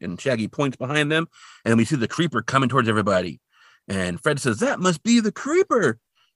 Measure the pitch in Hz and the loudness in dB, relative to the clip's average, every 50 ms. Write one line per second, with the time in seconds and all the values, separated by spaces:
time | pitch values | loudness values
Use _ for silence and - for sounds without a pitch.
0 | - - 87 - - 135 123 113 107 - - - 143 135 120 - 131 127 147 151 | -10 -10 -8 -6 -2 -2 -2 -2 -2 -4 -2 -2 -2 -2 -4 -4 -6 -2 0 0
1 | 147 147 156 160 165 - _ - - - - - - 110 117 113 110 - 156 127 | 0 0 0 -2 -2 -4 _ -20 -20 -20 -16 -6 0 2 4 4 4 2 0 -2
2 | 113 - - - 175 151 - 110 - - 131 135 135 120 127 135 117 113 107 107 | -2 -2 -2 -2 -2 -2 -2 -4 -2 0 0 0 2 2 2 2 2 2 2 2
3 | 98 101 95 92 90 87 69 - _ _ _ _ _ _ _ _ _ - 98 95 | 2 2 2 0 0 -2 -8 -12 _ _ _ _ _ _ _ _ _ -6 -4 -4
4 | 90 90 87 - - 151 151 139 - 127 110 110 220 285 - - 180 185 170 - | -2 -4 -4 -2 -2 -2 -2 0 0 -2 -2 0 0 -2 -2 0 0 0 0 0
5 | - 220 233 240 214 208 - - - 269 320 370 392 - 302 233 175 123 113 - | 0 2 2 2 2 0 -4 -6 -4 0 0 0 2 2 2 2 2 2 0 -2
6 | _ _ _ _ _ _ _ | _ _ _ _ _ _ _